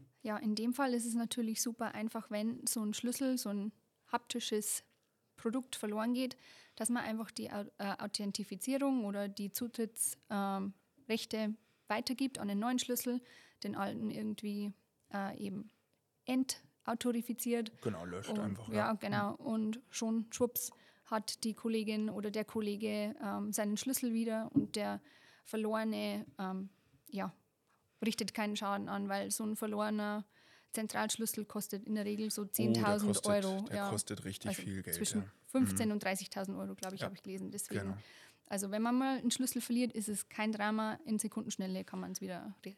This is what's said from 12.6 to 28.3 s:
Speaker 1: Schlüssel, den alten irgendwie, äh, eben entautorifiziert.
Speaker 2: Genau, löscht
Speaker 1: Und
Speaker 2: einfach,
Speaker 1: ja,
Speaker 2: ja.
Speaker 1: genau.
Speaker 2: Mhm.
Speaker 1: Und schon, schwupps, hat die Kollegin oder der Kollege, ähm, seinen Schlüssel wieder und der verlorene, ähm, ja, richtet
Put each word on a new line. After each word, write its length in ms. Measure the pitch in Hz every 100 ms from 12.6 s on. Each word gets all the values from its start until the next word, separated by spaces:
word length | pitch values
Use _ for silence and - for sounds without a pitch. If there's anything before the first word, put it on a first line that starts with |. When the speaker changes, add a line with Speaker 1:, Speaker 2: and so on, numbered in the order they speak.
| 233 254
Speaker 1:
Schlüssel, 400 | - 240 247 247 - - - _
den 140 | 202 -
alten 340 | 196 208 214
irgendwie, 640 | 214 214 208 208 208 208 - _ _ -
äh, 260 | 202 196 -
eben 320 | 202 196 214 - _ _ _ _
entautorifiziert. 1500 | - 254 262 - - _ - 226 247 233 220 226 240 233 220 -
Speaker 2:
Genau, 240 | - 90
löscht 260 | 87 87 -
Speaker 1:
Und 100 | 214
Speaker 2:
einfach, 280 | 208 - 113
Speaker 1:
ja, 60 |
Speaker 2:
ja. 180 | 214 -
Speaker 1:
genau. 360 | 220 208 208 202
Speaker 2:
Mhm. 140 | - -
Speaker 1:
Und 340 | 220 214 233 -
schon, 380 | - 226 226 220
schwupps, 400 | - 247 - - - - -
hat 400 | - 220 - -
die 100 | 226
Kollegin 560 | 208 226 220 214 214 214
oder 200 | 208 208
der 140 | 214
Kollege, 680 | 214 226 208 202 214 208 208 -
ähm, 300 | 202 202 208
seinen 240 | 208 208 208
Schlüssel 360 | 262 269 240
wieder 380 | 226 226 220 220
und 240 | - 208 214
der 240 | 202 202 - - - -
verlorene, 840 | - 220 214 220 220 208 208 208 214 -
ähm, 300 | 185 190 190 - _ - -
ja, 240 | 196 190 - _ _ _ _ _ _
richtet 300 | 220 - 202